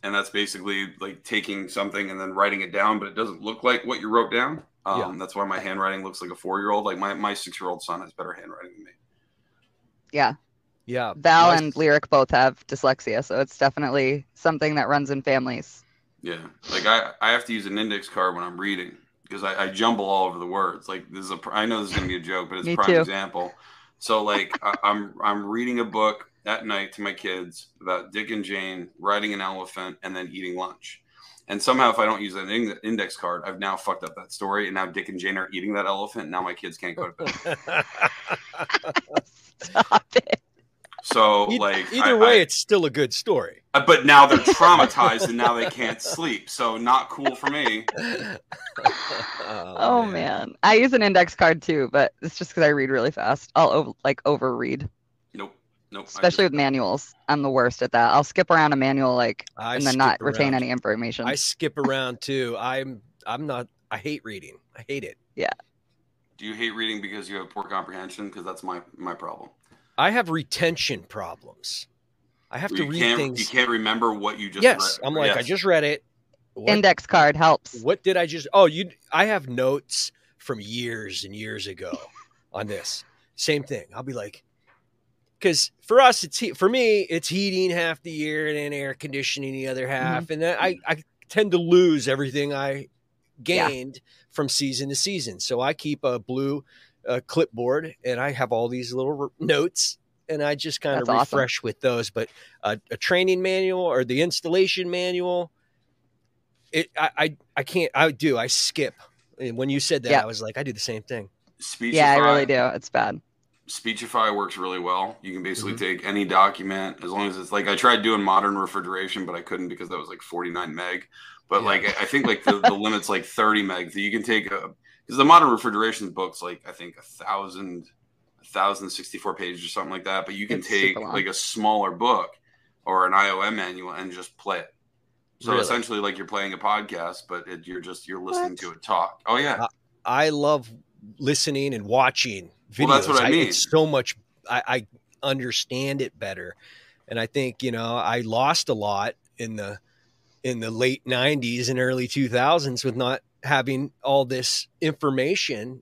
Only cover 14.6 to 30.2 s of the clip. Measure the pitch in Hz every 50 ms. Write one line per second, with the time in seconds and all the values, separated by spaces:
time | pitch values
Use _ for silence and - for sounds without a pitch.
14.6 | 156 151 151 147 127 104 143 143 143 135 143 135 131 - 131 135 127 127 123 117
15.6 | - - - - _ _ _ _ _ _ _ _ - 87 85 82 82 82 _ _
16.6 | - - - 95 95 104 113 113 - - - - 107 110 117 123 120 - 117 110
17.6 | 98 98 98 104 110 110 104 101 98 - - 104 92 92 90 87 87 90 87 87
18.6 | 98 101 98 90 90 90 - - _ _ _ _ _ _ 98 98 98 95 95 95
19.6 | 98 95 95 95 110 117 117 104 101 98 98 98 92 92 87 87 87 90 92 98
20.6 | 95 90 85 85 - - 95 92 - _ 80 95 95 95 95 82 - 110 - 107
21.6 | 107 113 117 110 104 95 85 - 95 90 92 90 82 82 92 92 90 85 92 95
22.6 | 85 - 170 165 101 98 180 165 80 82 98 98 95 - - 90 90 90 - _
23.6 | _ - - - - _ _ _ - - 113 110 107 104 104 101 98 95 - -
24.6 | - 104 98 98 - 101 104 104 104 101 - - - 104 101 104 101 101 107 117
25.6 | 123 123 123 120 117 110 95 110 107 107 107 107 - _ _ _ _ 107 107 113
26.6 | 113 110 104 98 98 95 - - 104 101 95 - - 98 92 92 90 87 85 -
27.6 | - _ _ _ 92 92 92 90 90 - 95 104 107 104 113 104 95 92 101 98
28.6 | 95 95 92 92 87 82 _ _ 82 101 101 104 104 107 101 98 95 95 95 95
29.6 | 92 90 - 98 92 92 90 _ - 92 92 92